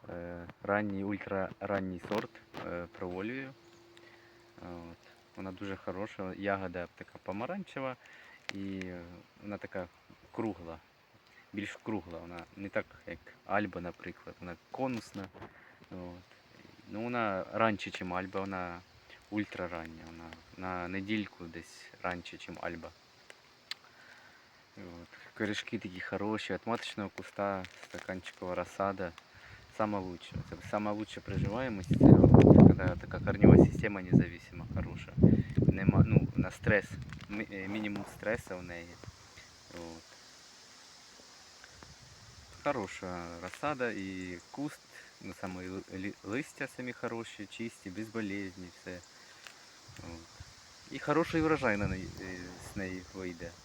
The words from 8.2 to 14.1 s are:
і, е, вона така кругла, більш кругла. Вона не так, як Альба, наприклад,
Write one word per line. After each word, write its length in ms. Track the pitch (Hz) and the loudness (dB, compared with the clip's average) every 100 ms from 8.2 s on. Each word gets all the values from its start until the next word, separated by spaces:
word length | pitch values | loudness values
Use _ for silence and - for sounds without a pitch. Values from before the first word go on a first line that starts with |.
| - - - | -20 -14 -12
і, 260 | 98 98 95 | -8 -8 -6
е, 160 | 92 90 87 87 - - | -8 -10 -14 -18 -20 -18
вона 160 | 101 101 | -12 -10
така 300 | - 98 90 - - - - | -8 -8 -10 -14 -20 -20 -12
кругла, 460 | - 113 87 82 82 - - - - - - - | -6 -6 -6 -12 -14 -18 -20 -20 -20 -20 -20 -12
більш 240 | 101 101 - | -8 -8 -8
кругла. 360 | - 107 85 82 | -6 -6 -6 -12
Вона 260 | 87 87 82 - | -12 -14 -16 -12
не 120 | 98 | -6
так, 180 | 110 - - - | -4 -6 -16 -14
як 120 | 85 - - - | -14 -16 -20 -2
Альба, 340 | 98 104 87 | -2 -2 -6
наприклад, 560 | 87 - 90 | -10 -10 -14